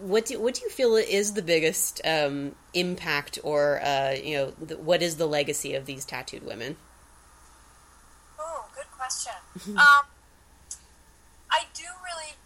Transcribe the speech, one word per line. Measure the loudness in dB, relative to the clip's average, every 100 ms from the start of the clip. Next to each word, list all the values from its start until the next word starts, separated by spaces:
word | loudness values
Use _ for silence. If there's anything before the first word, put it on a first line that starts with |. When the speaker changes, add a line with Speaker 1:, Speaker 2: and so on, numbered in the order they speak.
Speaker 1:
what | 0 0 2
do, | -2
what | -2
do | -2
you | -6
feel | 0 4 4
is | 4 2 0
the | -2
biggest, | 2 4 4 2 -2 -2
um, | 0 2 2 0 -6 -10 -6
impact | -2 -2 -2 -2 -2 -4 -8
or, | -2 2 2 2
uh, | 0 0 0
you | -2 -2 -2
know, | -2 -6
the, | -12 -6
what | 2 2
is | 2 0
the | 0
legacy | 0 0 -2 -4
of | -6 -6
these | -12
tattooed | -8 -8 -8 -12 -10
women? | -8 -8 -10 -16 -20 -20 -20 -20 -20 -20 -20 -20 -20 -20 -20 -20 -20 -20 -12
Speaker 2:
Oh, | -10 -10 -12
good | -16 -16 -10
question. | -6 -6 -8 -12 -14 -16 -4
Speaker 1:
<laughs> | 6
Speaker 2:
Um, | 8 8 6 -10 _ _ _ -20 -18 -18 -18 -20 -20 -20 -20 -16 -4
I | -4 -4
do | -14 -16 -14
really, | -12 -12 -12 -18